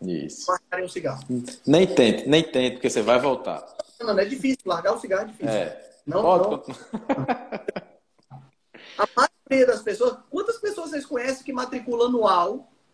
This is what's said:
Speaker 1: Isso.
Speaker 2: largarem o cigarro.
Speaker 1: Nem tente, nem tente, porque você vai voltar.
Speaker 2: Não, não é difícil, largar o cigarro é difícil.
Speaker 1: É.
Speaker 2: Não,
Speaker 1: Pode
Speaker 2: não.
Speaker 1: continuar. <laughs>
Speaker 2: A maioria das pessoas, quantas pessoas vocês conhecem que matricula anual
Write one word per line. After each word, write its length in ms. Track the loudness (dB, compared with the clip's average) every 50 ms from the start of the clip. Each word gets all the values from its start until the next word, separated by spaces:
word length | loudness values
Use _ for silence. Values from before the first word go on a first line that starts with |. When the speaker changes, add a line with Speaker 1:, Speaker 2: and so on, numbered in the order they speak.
Speaker 1:
Isso. 500 | -8 -6 -4 -4 -6 -8 -10 -8 -4 -4
Speaker 2:
largarem 340 | -4 -4 -4 _ -8 -6 -6
o 40 | -6
cigarro. 340 | -8 -6 -6 -6 -6 -8 -6 -6 -6 -6 -6 -8 -14 -4 2
Speaker 1:
Nem 220 | 4 6 6 6
tente, 420 | 4 4 4 4 4 4 2 2 4
nem 140 | 4 4 4
tente, 300 | 2 0 0 0 0 -2
porque 140 | -2 -2 0
você 100 | 0 2
vai 160 | 4 4 4 4
voltar. 460 | 4 2 -2 -2 -4 -8 -8 -8 -10 -12 -14 -16 -16 _ _ -6
Speaker 2:
Não, 140 | -4 0 0
não 60 | 0
é 60 | 0
difícil, 340 | 0 -2 -2 -2 -2 -2 -2 -2
largar 280 | -4 -4 0 0 0 -2
o 60 | -2
cigarro 240 | -2 -2 -2 -2 -2
é 80 | -6
difícil. 180 | -8 -6 -4 -2
Speaker 1:
É. 400 | -2 -2 -2 -4 -8 -12 -18 -20 -20 _ _
Speaker 2:
Não, 160 | -4 -2 2
Speaker 1:
Pode 220 | 4 4 4 4 4
Speaker 2:
não. 140 | 2 -2 -4
Speaker 1:
continuar. 1040 | -6 -10 -14 -14 -12 -12 -12 -8 -6 -4 -4 -2 -2 -4 -4 -6 -8 -12 -12 -10 -10
<laughs> 80 | -10 -10 -10 -12 -16 _ _ _ _ _ _ _ _ -20 -20 -20 _ _ _ _ _ -20 -20 -20 -10 -2
Speaker 2:
A 120 | -2 -2 0 2 2 2 2 0 _ _ 0
maioria 160 | 4 4 6
das 160 | 4 4 2
pessoas, 360 | -2 -6 -2 0 -2 -2 -2 -4 -8 _
quantas 280 | -6 -4 -4 -4 -4 -4
pessoas 320 | -6 -6 -6 -8 -8 -8
vocês 140 | -8 -10 -8
conhecem 380 | -6 -6 -4 -4 -4 -6 -6 -8
que 80 | -8
matricula 540 | -6 -6 -6 -6 -8 -8 -6 -4 0 0 2
anual 640 | 2 2 2 4 4 4 4 2 0 -2 -6 -10 _ _ _ _ _